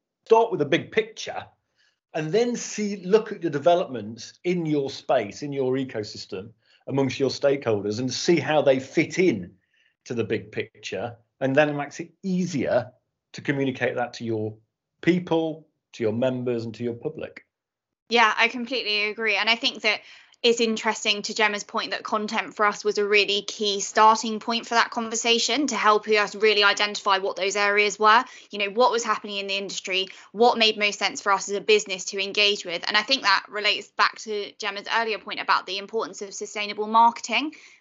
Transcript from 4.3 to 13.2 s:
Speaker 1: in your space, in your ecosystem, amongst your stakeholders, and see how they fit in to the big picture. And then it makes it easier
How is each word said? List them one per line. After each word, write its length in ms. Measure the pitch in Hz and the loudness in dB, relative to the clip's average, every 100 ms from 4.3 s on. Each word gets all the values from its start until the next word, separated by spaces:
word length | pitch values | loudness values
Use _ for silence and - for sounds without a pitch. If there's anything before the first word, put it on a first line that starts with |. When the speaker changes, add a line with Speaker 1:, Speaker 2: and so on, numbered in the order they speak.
| - | -8
Speaker 1:
in 200 | 180 180 | -4 -2
your 240 | 160 151 135 | 0 0 -2
space, 540 | - - 139 104 - | -6 0 0 0 -8
in 100 | 147 | -8
your 200 | 139 127 | -2 0
ecosystem, 760 | 131 131 113 107 110 - 95 110 _ _ _ - | 0 -2 -6 -8 -12 -10 -12 -12 _ _ _ -4
amongst 320 | 135 135 131 | 0 0 0
your 120 | 131 | -2
stakeholders, 680 | - 143 139 120 104 101 110 | 2 0 2 0 0 0 -4
and 160 | 127 | -4
see 240 | 120 - 170 | -2 2 2
how 240 | 135 151 | 4 2
they 160 | 135 131 | 4 2
fit 400 | - - 156 - | 2 -2 0 2
in 340 | 185 110 87 - _ _ _ _ | 2 2 -6 -16 _ _ _ _
to 100 | - | -8
the 100 | 120 | -4
big 280 | 110 110 107 | -2 -4 -6
picture. 640 | - 104 _ - 95 113 110 _ _ | -8 -10 _ -10 -8 -8 -10 _ _
And 140 | 135 | 2
then 140 | 135 151 | 4 4
it 60 | |
makes 240 | 143 143 - | 0 -8 -10
it 140 | 165 _ | -14 _
easier 680 | 196 180 180 139 85 - - _ _ _ | -4 -2 -2 -2 0 0 -2 _ _ _